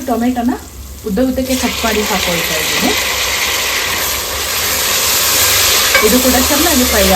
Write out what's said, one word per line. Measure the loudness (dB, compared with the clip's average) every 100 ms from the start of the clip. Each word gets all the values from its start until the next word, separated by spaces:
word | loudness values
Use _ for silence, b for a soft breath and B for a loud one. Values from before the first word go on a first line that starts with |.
| -4
ಟೊಮೆಟೊನ | -2 0 0 -2 -4 -8 -16 -16 -12 -4
ಉದ್ದ | 0 0
ಉದ್ದಕ್ಕೆ | 0 -2 -2
ಕಟ್ | -2 -2 -2
ಮಾಡಿ | 0 0
ಹಾಕೊಳ್ತಾ | -2 -2 -2 -2 -2
ಇದ್ದೀನಿ. | -2 0 0 0 -2 -2 -2 -2 -2 -2 -2 -2 -2 -4 -4 -4 -4 -6 -4 -4 -2 -2 -2 0 0 0 0 0 2 2 2 2 2 4 4
ಇದು | 4 4
ಕೂಡ | 4 4
ಚೆನ್ನಾಗಿ | 2 4 4 4
ಫ್ರೈ | 4 4